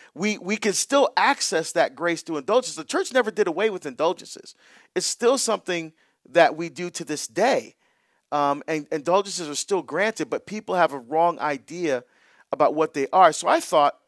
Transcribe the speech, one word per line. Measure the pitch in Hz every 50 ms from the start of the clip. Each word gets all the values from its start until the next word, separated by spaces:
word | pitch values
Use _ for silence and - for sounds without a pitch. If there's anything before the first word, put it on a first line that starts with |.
| - _ _
we, | 143 185 214 208
we | 175 170 180 214 208
can | - 208 180
still | - - - 269 285 262 - -
access | 180 196 247 277 - - - 196 160 160 -
that | - 170 151 - 135
grace | 127 165 170 170 160
through | - - 165
indulgence. | 147 135 180 214 254 247 165 151
The | 160 151
church | - - 339 381 - 240
never | 262 233 214
did | 175 214 202 185
away | 160 170 208 220
with | 196 175 -
indulgences. | 147 123 117 151 170 185 - - - - - - - - _ _ _ - - _ _ _
It's | 185 -
still | - - - 233 233 269 254
something | - 233 214 190 - - 180 170 160 156 - _ _ _ _ _ _ -
that | 131 170 160 131 151
we | 156 170 165
do | 143 - 180 175
to | - - -
this | 135 151 139 -
day. | - 113 165 208 254 - 135 113 110 - _ _ _ _ _ _ _ _ _ _ _
Um, | 147 147 143 143 143 147 - -
and | 160 156 147 -
indulgences | 160 156 135 165 175 202 202 202 170 175 170 147
are | 143
still | 135 - - 202 180
granted, | 147 123 143 165 202 220 214 - 156 120
but | 151 - -
people | - 196 214 - - 185
have | 180 170 156
a | 139 135
wrong | 120 113 147 160 170 170 165 -
idea | 131 151 147 131 107 - 156 175 175 156 131 120 123 _ _ _ _ _ _ _ _ _
about | - - 151 - 147
what | 156 160 151
they | - 147 139 -
are. | - 185 185 160
So | 151 - 170 175
I | - 330
thought, | - - 180 156 143 143 - _ _